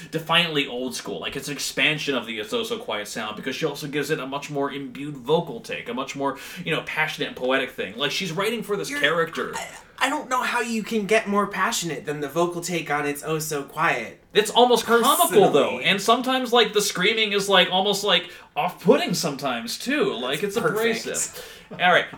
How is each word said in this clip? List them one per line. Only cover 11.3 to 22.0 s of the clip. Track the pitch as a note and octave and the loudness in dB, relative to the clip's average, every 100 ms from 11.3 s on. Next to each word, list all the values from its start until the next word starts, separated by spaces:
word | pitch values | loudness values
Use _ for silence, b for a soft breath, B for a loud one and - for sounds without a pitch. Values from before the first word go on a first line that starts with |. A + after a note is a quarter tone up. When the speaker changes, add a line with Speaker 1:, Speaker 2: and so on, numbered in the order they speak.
| G3+ G3 | 2 0
Speaker 2:
passionate | G3 G3+ A3 E3+ C3+ D3+ | 0 -2 -2 -4 -6 -6
than | D3 | -6
the | C#3+ | -2
vocal | D#3+ F3 E3+ | 0 0 0
take | E3 E3 D#3 | -4 -4 -2
on | D3 C#3+ | -2 0
It's | C#3+ | -4
Oh | D3+ D#3+ | -4 -4
So | D3+ C#3+ | -2 -4
Quiet. | C#3 D3+ D#3+ B2 G#2 - _ | -4 0 0 0 -4 -12 _
Speaker 1:
It's | - G#3+ | 2 4
almost | A3+ B3 A#3 - | 6 6 6 4
comical, | A#3 B3+ D#4+ E4+ | 4 6 6 6
Speaker 2:
Personally. | A3 F#3 | 6 8
Speaker 1:
though. | C#3+ A2+ B2 | 6 4 2
And | D#3 G3 | 0 2
sometimes, | A3+ B3 B3 C4 A#3+ | 4 4 2 0 4
like, | A#3+ G3+ | 4 4
the | G#3 | 2
screaming | G3 F3+ G3 A3 G#3 | 0 2 2 2 0
is, | G3+ G3 | 0 4
like, | F#3 F3 | 4 4
almost, | F#3 G3+ G3 G3+ | 2 2 0 2
like, | F3+ - B B - | 2 0 B B -4
off-putting | E3 - F3+ C#4 F4 | -4 2 4 4 4
sometimes, | E3+ D#3+ C3+ C#3 A#2 A#2 - | 0 -2 -2 -2 -4 -6 -6
too. | A#3+ D4 E3 | -2 0 0
Like, | A2+ B2 D#3 | 0 -2 -2
it's | G3 A#3 | -2 0
Speaker 2:
Perfect. | E3 G#3 A#3 - A2+ | 0 2 0 0 -2
Speaker 1:
abrasive. | E2 - B B B B | -4 -4 B B B B
All | F#3 F3+ | 0 4
right, | D#3 | 4